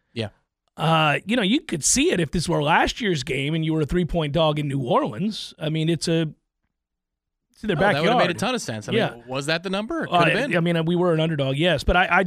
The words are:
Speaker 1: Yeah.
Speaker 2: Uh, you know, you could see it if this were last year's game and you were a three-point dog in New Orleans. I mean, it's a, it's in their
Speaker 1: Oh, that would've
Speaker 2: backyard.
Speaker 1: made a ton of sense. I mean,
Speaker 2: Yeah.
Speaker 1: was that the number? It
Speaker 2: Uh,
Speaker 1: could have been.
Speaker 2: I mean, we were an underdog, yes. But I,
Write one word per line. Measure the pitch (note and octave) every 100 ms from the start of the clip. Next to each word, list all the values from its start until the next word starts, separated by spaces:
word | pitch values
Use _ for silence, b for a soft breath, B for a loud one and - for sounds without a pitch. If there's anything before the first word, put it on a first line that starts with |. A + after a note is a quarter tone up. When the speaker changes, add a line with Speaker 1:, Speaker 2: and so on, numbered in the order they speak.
| _
Speaker 1:
Yeah. | A#2 G#2+ - _ _ _ -
Speaker 2:
Uh, | D#3 D#3+ D3+ C#3+ F#3+
you | B3
know, |
you | F#3+ C#4+
could | - D3+
see | - B3+ E4+
it | G3
if | D#3+
this | F3+ F3
were | D#3
last | C#3+ F#3+ D4 -
year's | G#3+ D#3
game | B2+ C3+ C#3
and | E3
you | D#3+
were | D#3
a | D3
three-point | F3 F3 E3+ D3
dog | E3 D#3 D3+
in | D3
New | C3+
Orleans. | B2 A3+ C4 A2+ G#3 - - -
I | D#3
mean, | D#3+ D#3+
it's | E3 -
a, | E3 D#3 - _ _ _ _ _ _ _ _ _ _ _
it's | _
in | G#3+
their | D#3
Speaker 1:
Oh, |
that | G3
would've | C#3+
Speaker 2:
backyard. | F3+ A#3+ F3
Speaker 1:
made | D#3+
a |
ton | G#3
of | B3+
sense. | - A2 -
I |
mean, | A3
Speaker 2:
Yeah. | F3 - B2
Speaker 1:
was | C3 C#3+
that | E3
the | F#3+
number? | G3 A3 E4
It | G3
Speaker 2:
Uh, | F3
Speaker 1:
could | E3 G3
have | C4+
been. | F3
Speaker 2:
I |
mean, | E3+ E3+
we | D#3+
were | F3 F3+
an | D#3+
underdog, | D#3+ D3+ C3+ C#3
yes. | F3+ D3
But | - F3+
I, | F#3 F3+